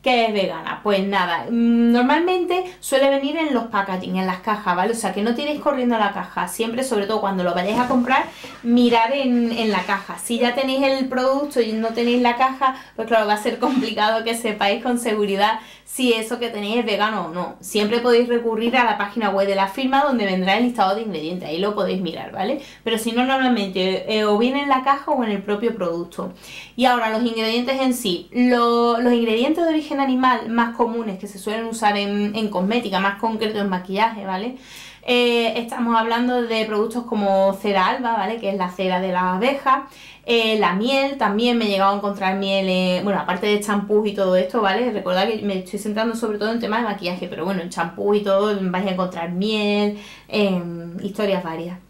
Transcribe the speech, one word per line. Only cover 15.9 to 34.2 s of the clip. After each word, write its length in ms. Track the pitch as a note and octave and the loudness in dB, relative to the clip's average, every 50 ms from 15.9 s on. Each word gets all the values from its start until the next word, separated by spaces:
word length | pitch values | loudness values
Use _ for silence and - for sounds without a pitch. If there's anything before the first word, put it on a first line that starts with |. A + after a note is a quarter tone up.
| - - B3+ B3 A3+ | -4 0 2 2 2
eso 260 | G#3+ A3 A3 A#3+ A#3+ | 2 0 -4 -6 -4
que 100 | A#3+ A#3 | -4 -6
tenéis 280 | A3+ G#3 G3+ G3+ A3 | -4 -6 -4 -2 -2
es 80 | A#3+ A3+ | -2 0
vegano 400 | A3 G3+ G3 G#3 A3 G#3+ G3 F3 | 0 0 0 0 0 0 -4 -6
o 40 | D#3+ | -6
no. 260 | E3 F3+ E3+ - - - | -6 -6 -6 -8 -10 -14
Siempre 400 | - - - G#3 G#3+ G#3+ A#3 A#3+ | -14 -4 0 0 0 2 0 2
podéis 280 | A#3 B3 A#3+ A#3 B3 | 4 4 6 6 4
recurrir 500 | A#3 A#3+ A#3 A3+ A#3 A3 A3 A3+ A#3 A#3 | 4 2 0 0 0 0 0 0 2 2
a 60 | A#3 A#3+ | 2 2
la 160 | A3+ G#3 - | 2 2 0
página 320 | G3+ G3+ - A#3+ A3 G3+ | -2 -4 -2 -2 -2 0
web 160 | G3 G3 G3 | 2 2 2
de 80 | G3 G3 | 2 2
la 120 | G3 G3 | 0 0
firma 360 | G3 - C4+ C4+ B3+ C4+ C4+ D4 | -2 -2 -2 -2 2 2 2 4
donde 220 | C#4+ C4 A3+ G#3 | 4 2 2 0
vendrá 320 | G3 F#3 F#3 F#3 F#3+ G3 | 0 0 0 2 2 2
el 80 | A3 B3 | 2 2
listado 300 | B3 A#3+ A#3 G3 F#3+ G3+ | 0 2 2 2 2 2
de 60 | A3 | 0
ingredientes, 480 | A3+ G#3+ F3+ D#3 D3+ D#3+ F3+ F3+ F3+ - | -2 -6 -6 -4 -4 -6 -6 -6 -6 -6
ahí 80 | D3+ | -4
lo 160 | E3+ G3 G#3 G#3 | -2 -2 -2 0
podéis 280 | G#3 F#3 F#3 F#3 F#3 | -2 -2 -2 -2 -2
mirar, 300 | F3+ D#3+ - - - - | -4 -4 -6 -8 -12 -10
¿vale? 300 | - F#3+ F#3 G#3+ D4+ D4 - - - - _ | -6 -4 -4 -4 -4 -6 -8 -14 -20 -8 _
Pero 160 | A#3 A3+ A3 | -2 -2 -2
si 120 | A3+ A#3 | -2 -2
no, 140 | A3+ A#3+ B3+ | 0 0 0
normalmente, 800 | C4+ C4+ C4+ C4 B3+ A#3+ G#3 G3 F#3+ F#3 F#3+ F#3 F#3+ F#3+ F#3 - - A3 | 2 2 2 2 2 2 2 0 -2 -2 0 0 0 0 -2 -2 -2 0
eh, 100 | G#3+ G#3+ | 2 2
o 120 | G#3 G#3 | 2 4
viene 240 | G#3 A#3+ B3+ C4+ C#4+ C#4+ | 4 4 2 2 0 2
en 60 | C#4 | 2
la 140 | C4 C4 C4 | 0 2 2
caja 260 | C4+ C#4 C#4 - D#4+ | 2 0 0 0 -2
o 140 | C#4+ B3+ A#3+ | 0 0 0
en 80 | G#3+ | -2
el 100 | G3+ F#3+ | -2 -4
propio 340 | F#3+ G3+ G#3 G#3 A#3 A#3 A3+ | -2 -4 -4 -2 -2 -4 -2
producto. 580 | G#3 F#3 E3+ E3 E3+ F3 - - - F#3 F#3 - - - - - - - - - | -2 -4 -4 -4 -4 -6 -8 -10 -10 -10 -10 -12 -14 -20 -18 -18 -18 -18 -14 -4
Y 100 | A#3 B3 | 2 2
ahora, 240 | C4 B3 A#3 A3+ A3 | 4 4 2 0 0
los 140 | A3 A3 B3 | 0 0 0
ingredientes 580 | A#3 A3+ A3+ A3 A3 A#3 A#3+ B3 B3+ C4 C4+ | 0 0 -2 -2 0 0 0 0 0 0 0
en 140 | C4+ C4 A#3+ | 2 0 0
sí. 340 | B3 - G3+ F3 E3 - - | 0 0 -2 -2 -2 -6 -6
Lo, 680 | - B3 B3 B3 B3 A#3+ A#3+ A#3+ A#3+ A#3 A#3 A#3 A#3 A3+ | 0 2 4 4 4 4 4 4 4 4 4 4 2 2
los 140 | B3 B3 A#3+ | 4 4 4
ingredientes 500 | A#3 A#3 A3+ A3 A#3 B3+ D4 D#4+ F4 E4+ | 4 4 2 2 2 2 2 2 2 2
de 60 | E4 | 2
origen 260 | D#4 D#4 D4 - D4 | 2 0 -2 -2 -2
animal 540 | C#4 C4+ C4 B3+ B3+ C4 B3+ B3+ A3+ - A3+ | 0 0 2 2 2 4 2 2 2 -2 -2
más 260 | A#3 A#3 A#3 A#3 - | 0 0 0 0 0
comunes 420 | - A#3 A3 A3+ A#3 A3 G#3+ F#3+ F#3+ | -2 -2 0 0 -4 -4 -6 -6 -8
que 80 | - | -10
se 120 | G3 - F#3+ | -14 -14 -10
suelen 280 | - G#3+ G#3+ A3+ A3+ | -8 -6 -6 -4 -6
usar 280 | A3+ A3+ - A3+ G#3 G3+ | -6 -6 0 0 0 2
en, 400 | G3+ G3+ G3+ G3+ G#3 G#3 G#3 G#3 | 2 -2 0 0 0 -2 -2 -2
en 140 | A3+ A3 G#3 | -2 -2 -2
cosmética, 500 | - F3+ F#3 G3 A3+ B3 A#3+ G3+ F#3 F#3 | 0 -2 0 0 0 -2 -2 0 -2 0
más 180 | G3 G3+ G3+ | 0 0 -2
concreto 420 | - - A3+ A3 G#3+ A3 G#3+ A3 G#3 | -2 -4 -4 -2 -2 -4 -2 -2 -2
en 100 | G3+ G3 | -2 -2
maquillaje, 560 | F#3 F3+ F#3 - F#3+ G3 A3 A#3 A3+ G#3 | -2 -4 -4 -4 -2 0 0 0 -2 -6